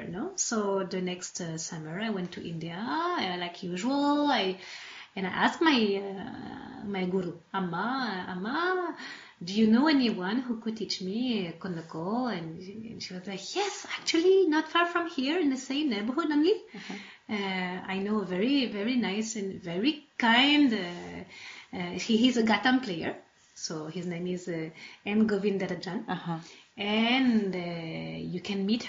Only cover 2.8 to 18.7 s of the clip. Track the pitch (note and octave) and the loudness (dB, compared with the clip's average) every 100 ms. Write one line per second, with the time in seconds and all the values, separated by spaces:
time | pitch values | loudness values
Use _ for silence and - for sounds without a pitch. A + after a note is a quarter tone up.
2.8 | A3 D#4 F4 F4 G3 F3+ F3 - F3+ F3+ | -4 -2 0 0 -2 -2 -6 -6 -6 -2
3.8 | A#3+ C#4+ C#4+ D4 D4 A#3+ F#3+ F#3 - - | 0 2 4 4 4 2 2 -2 -8 -16
4.8 | - - - G3 F#3 D#3+ G#3+ - D#4+ B3+ | -16 -18 -12 -4 -2 2 2 4 4 6
5.8 | G#3 G3 G3 F#3+ - - - - - - | 4 2 -2 -8 -10 -12 -12 -12 -12 -10
6.8 | G3+ G3 F#3 F#3+ E3+ D#3 - G3 F3+ E3+ | -6 -2 0 0 -2 -8 -8 -4 -2 -2
7.8 | A3 C4 A#3 F#3 F3+ F3+ G#3+ D4+ F4+ F#4 | -2 -2 -2 -4 -6 -6 -4 0 0 0
8.8 | E4+ - - - - - F3 G3+ A3 A#3 | -2 -6 -12 -14 -18 -12 -2 4 6 8
9.8 | D#4 C#4+ A#3 F3+ F3+ A#3+ B3 A3 A3+ A3 | 8 6 4 0 -2 -2 -2 -4 -4 -6
10.8 | F#3 - F#3 A3 B3+ G#3+ E3+ E3 F#3+ E3 | -6 -4 -4 -2 0 0 -2 -6 -6 -6
11.8 | D#3+ D#3+ F3 A#3 B3 F#3 D#3+ E3 F#3 G#3+ | -6 -6 -2 -2 -2 -4 -6 -10 -12 -12
12.8 | A3 F#3 - F#3 G3+ F#3+ - F4 G4+ - | -12 -12 -10 -10 -8 -10 -6 -4 -4 -6
13.8 | - - - E4 F4+ G4 E4 D4+ D#4 E4+ | -8 -6 0 4 6 6 6 4 2 2
14.8 | F4 F4 E4+ - C4 F4+ C#4+ B3+ - C#4 | 2 2 -2 -2 0 2 2 0 -2 -2
15.8 | D#4 G3+ A3 C4+ D#4 D4 E4 A4 - G#3 | 0 0 0 0 2 4 6 4 -2 -14
16.8 | - G3+ - - - G#3 G3 F#3 F3+ F#3 | -12 -12 -12 -18 -6 -2 0 -2 -2 -4
17.8 | - F#3+ G3+ G#3+ F3+ F3+ B3 C#4+ A3+ | -4 -2 0 0 0 0 2 2 2